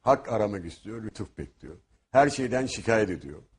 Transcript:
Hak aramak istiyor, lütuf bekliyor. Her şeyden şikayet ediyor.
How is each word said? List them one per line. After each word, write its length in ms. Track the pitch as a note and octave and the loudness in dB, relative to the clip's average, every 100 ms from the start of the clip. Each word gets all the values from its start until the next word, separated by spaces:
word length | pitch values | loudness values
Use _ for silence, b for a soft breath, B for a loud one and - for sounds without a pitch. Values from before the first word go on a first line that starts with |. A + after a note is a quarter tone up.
Hak 280 | - C3+ - | 4 2 2
aramak 340 | A2+ G#2 G2 E2+ | 0 0 -2 -8
istiyor, 380 | - G#2 A2+ | -14 -14 -12
lütuf 340 | G#2+ - F#2+ - | -12 -10 -12 -10
bekliyor. 380 | C#2+ _ C2 E2+ _ _ _ | -14 _ -20 -20 _ _ _
Her 180 | C3 C#3+ | 4 4
şeyden 360 | C#3 B2 B2+ C3 | 2 -2 0 -2
şikayet 440 | - G#2 A2+ G#2 | -4 2 2 2
ediyor. 320 | E2 C#2 D2+ _ | -2 -10 -16 _